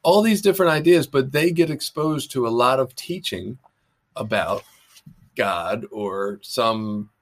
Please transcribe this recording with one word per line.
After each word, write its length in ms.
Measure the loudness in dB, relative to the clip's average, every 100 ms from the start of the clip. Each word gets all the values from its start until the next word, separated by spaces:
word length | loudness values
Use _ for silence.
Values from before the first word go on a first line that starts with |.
all 180 | 4 4
these 200 | 4 2
different 300 | 2 4 2
ideas, 340 | 4 4 4 4
but 260 | 0 0
they 180 | 0 0
get 200 | 2 0
exposed 600 | -2 -8 -4 -2 -2 -4
to 160 | -2 0
a 40 |
lot 280 | 2 2 2
of 160 | -2
teaching 640 | -6 -10 -8 -8 -8 -10 -12 _ _ _ _ _ -12
about 480 | -4 -2 -2 -6 -8 _ _ -20 -20 _ _ -4
God 500 | -2 -2 -4 -6 -6
or 460 | -8 -6 -4 -6 -8
some 680 | -8 -2 0 0 -4 -8 -10 _